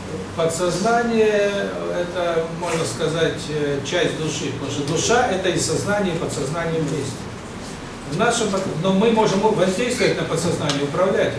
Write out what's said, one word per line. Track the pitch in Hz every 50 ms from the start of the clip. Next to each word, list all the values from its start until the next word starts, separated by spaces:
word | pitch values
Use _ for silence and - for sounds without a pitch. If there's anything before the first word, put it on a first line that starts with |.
| - - - - - - -
Подсознание, | - 165 160 - - 185 180 160 170 202 226 233 233 240 226 226 220 214 214 208 202 202 202 202 196 196 196 185 180 170 175 175
это, | 175 175 175 175 180 175 170 170 165 165 165 - 165
можно | 170 170 165 165 156
сказать, | - - - 165 151 151 165 160 147 - - - 147
э, | 151 151 147 143 143 139 123
часть | - - 180 160 - - 143
души, | 156 151 147 - - 139 120
потому | - - 131
что | 117 - 139
душа — | 147 165 156 - - 226 247 - -
это | - - - -
и | 165 151
сознание, | - - 160 - - 196 202 208 202 180 160
и | -
подсознание | - 123 - - 135 135 160 170 165 165 160 160
вместе. | 156 139 135 - - - - - - - - - - - - - - - - - - - - - - 139 143
В | 175
нашем | 220 240 240 233 226 202
под-, | 190 185 - - - 151 175
но | 190 190
мы | 190 220 233 226
можем | 214 214 - 190 196
воздействовать | 202 214 202 - 185 190 190 - 247 247 - - 196 160 - -
на | 151
подсознание, | - 165 143 - 175 151 - 156 151 139 139 143
управлять. | 139 147 165 185 202 185 147 - 117 -